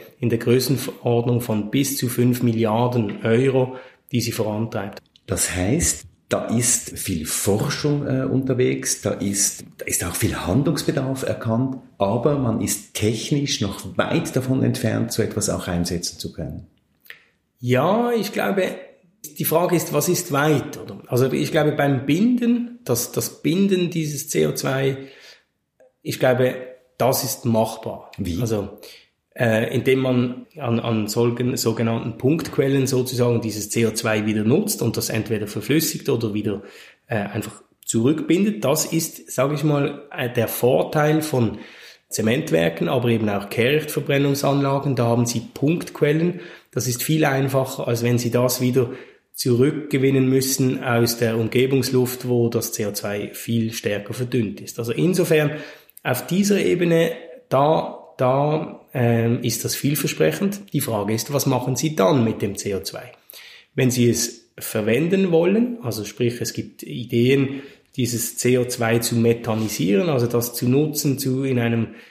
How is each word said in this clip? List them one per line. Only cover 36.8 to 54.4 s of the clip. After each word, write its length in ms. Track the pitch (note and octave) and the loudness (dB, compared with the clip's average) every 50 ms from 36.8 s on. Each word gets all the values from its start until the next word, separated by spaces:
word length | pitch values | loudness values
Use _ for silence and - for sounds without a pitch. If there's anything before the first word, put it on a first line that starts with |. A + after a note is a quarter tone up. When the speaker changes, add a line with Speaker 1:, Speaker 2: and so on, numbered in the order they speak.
| - - - _ _ | -20 -20 -20 _ _
Speaker 1:
äh, 80 | - A#2+ | -6 -4
einfach 480 | G#2 G2+ G#2+ - A2 G#2 - - - - _ _ _ _ | -4 -4 -4 -4 -6 -6 -8 -10 -16 -20 _ _ _ _
zurückbindet. 800 | - - A2+ A2+ C3+ D#3 D3+ C#3 - D#3+ F#3 G3+ A3 G#3 - - | -4 0 2 4 2 2 2 2 2 2 2 2 2 0 0 0
Das 200 | B2+ D3+ D#3 - | 0 0 0 0
ist, 460 | - D#3+ D#3+ D#3+ - - - - - | -2 -2 -2 -4 -4 -6 -12 -16 -6
sag 220 | - - C3 C#3+ D3+ | -2 0 0 0 0
ich 100 | C#3+ D3+ | 0 0
mal, 400 | D3+ D3 C#3+ C#3 - - - - - | 2 2 2 0 0 -4 -8 -14 -12
äh, 200 | - D#3+ C3 A#2+ | -8 -6 -6 -4
der 180 | A2 A#2 A2 G#2+ | 0 0 0 0
Vorteil 760 | - - - A#2+ C#3+ D#3+ E3+ - - D#3 D3 D3+ D#3 D#3 D3+ | 0 0 2 4 4 2 2 0 0 2 2 4 2 2 0
von 360 | - - B2+ A#2 G#2 G#2 - - - - - - - - _ _ - | 0 0 2 2 0 0 -4 -12 -18 -20 -20 -20 -20 -20 _ _ -10
Zementwerken, 800 | - - G#2+ G#2+ A#2 D#3 D3+ - D#3+ E3 E3+ E3+ E3 - F3 E3+ | -6 -2 0 2 2 0 0 0 2 2 2 2 0 0 -2 0
aber 200 | D3 B2 A#2+ A#2+ | 0 0 2 2
eben 200 | A2+ A2 A2 G#2 | 2 2 0 0
auch 200 | G2+ - G2+ - | -2 -2 -4 -4
Kehrichtverbrennungsanlagen. 1500 | - - A2+ B2+ D3 D3+ D3+ - - D3 C#3+ - C#3+ C#3 C#3+ C#3+ C#3 C#3 D3 C#3+ C#3 C#3+ C#3 C#3 C#3 C#3 C#3+ D3 C3 | 0 0 2 2 2 2 0 -2 -4 -4 -2 0 0 2 2 2 0 0 0 0 2 2 2 0 0 0 0 0 0
Da 80 | A#2 A#2+ | 0 2
haben 180 | A#2 A#2 A#2+ B2 | 2 2 2 2
Sie 160 | A#2+ - A2+ - - - | 0 0 -4 -6 -8 -6
Punktquellen. 880 | - C3+ C#3+ E3+ E3+ - - - - D#3 D3 D3+ D#3+ E3 F3 E3+ E3+ - - - - - _ - | -2 0 0 0 0 -2 -8 -4 0 2 2 2 2 2 0 -2 -4 -8 -16 -20 -20 -20 _ -6
Das 160 | C3+ A#2+ B2+ | -4 -4 -2
ist 140 | A#2+ - - | -4 -4 -2
viel 220 | - D#3 D#3 D#3 | 0 2 2 2
einfacher, 640 | C#3+ C3+ C3+ C#3 C3 C3 C3+ C3 B2+ - - D3+ | 2 2 0 0 0 2 0 0 0 -4 -6 -4
als 160 | - A#2 A2 A#2 | -2 -2 0 2
wenn 160 | A#2+ B2 A#2 | 2 2 2
Sie 120 | A#2+ A#2 | 2 2
das 300 | A#2 B2 B2 B2 - - | 2 2 2 2 2 0
wieder 300 | B2+ B2 B2 C3+ B2 - - - - - - _ _ _ - | 0 2 2 2 2 0 -2 -8 -16 -18 -20 _ _ _ -10
zurückgewinnen 960 | - - C3 A#2+ A#2+ C3 D3+ D3+ - - - - C3+ C3 C3+ C3+ C3 C3 C3 | -4 0 2 4 4 4 4 2 0 -2 -2 0 2 2 4 4 4 4 4
müssen 560 | C3 C3+ B2 - - - C3 B2+ C3+ - C#3 | 4 2 2 2 0 2 2 2 0 0 0
aus 320 | C3 A#2+ A#2 A#2 A#2 - | 2 2 4 4 2 2
der 220 | - A#2+ A2+ A2+ A#2 | 2 0 0 2 0
Umgebungsluft, 920 | A2+ A2 - A#2+ B2+ C3+ C3+ C3+ B2 B2+ B2+ B2+ B2 A#2+ B2 - - B2 | 0 0 2 2 2 4 2 2 2 2 2 2 2 2 -2 -4 -2 0
wo 200 | B2 A#2+ A#2 A2+ | 2 2 2 2
das 240 | A#2 A#2 - - - | 2 0 -2 -4 -4
C 140 | - A2 | -4 -4
O 60 | G2+ G2+ | -4 -4
zwei 380 | - - G#2 G#2 G2+ G2+ G#2 - | -4 -6 -4 -4 -4 -6 -8 -10
viel 400 | - - - A#2 A#2 A2 A2+ A#2 | -10 -6 -2 0 0 0 -2 -4
stärker 400 | - - A2 G#2 G2+ G2+ - A2+ | -4 -4 -2 -2 -4 -4 -6 -8
verdünnt 480 | - B2+ A#2+ C3+ B2+ | -6 -4 -2 0 0